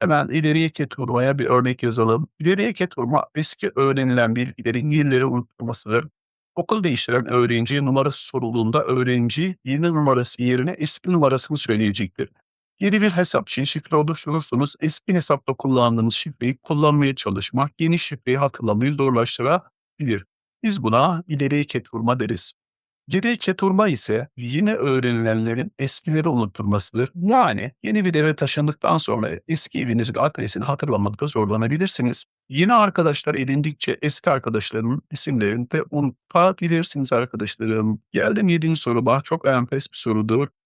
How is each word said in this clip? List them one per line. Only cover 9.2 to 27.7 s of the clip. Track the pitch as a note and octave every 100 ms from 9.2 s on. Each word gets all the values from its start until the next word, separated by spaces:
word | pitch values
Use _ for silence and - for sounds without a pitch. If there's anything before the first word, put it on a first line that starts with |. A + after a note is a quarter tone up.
| A#2 D3+ F#3 F3
yeni | B2+ C#3+
numarası | E3+ D#3 C#3+ B2 A#2+ -
yerine | B2 B2+ D#3
eski | F#3 D3+ - F#3
numarasını | F3 C#3 D3 - D3
söyleyecektir. | - G#2+ G#2+ G2+ F#2+ - - _ _ _ _ -
Yeni | G3 G#3
bir | G#3
hesap | F3 F3+ A#2+ -
için | -
şifre | C#3 D#3 - D#3
oluşturursunuz. | D3+ D#3+ D3+ D#3 - A#2+ C#3+ -
Eski | D#3 - -
hesapta | F3+ - C#3+ -
kullandığınız | C3 C3+ B2+ A#2+ A2+ A2+
şifreyi | - D#3 - B2 -
kullanmaya | - D3 D3+ D3 C#3
çalışmak | C3 G#2 G2 - B2+ D3 -
yeni | E3 E3+
şifreyi | - C#3+ B2 C3
hatırlamayı | C#3+ - A2+ G#2 C3
zorlaştırabilir. | C#3+ C3+ A#2 A#2+ - C3 F3 - _ _ - C3+ G2+ - _ _ _
Biz | A3 G3
buna | A#2+ A#2 D#3+ E3+ F3
ileriye | C#3+ C#3 D3
ket | C#3+ B2 -
vurma | A2+ A#2 B2+
deriz. | G#2+ F2+ - - _ _ _ _ -
Geriye | F#3 A3+ A#3+
ket | - F3
vurma | G3 F#3+ G#3+
ise | C3 - A2 C#3+ B2
yeni | A#2+ C#3+ G#3
öğrenilenlerin | - C#3 C3 B2 A#2 A2+ A2+ A2+ A#2+ - -
eskileri | C3+ - E3 D#3 D#3+
unutturmasıdır. | B2 G#2 - G2+ G2+ - A2+ C3
Yani | F3 F#3+ B3+ F3+ G#2 A#2+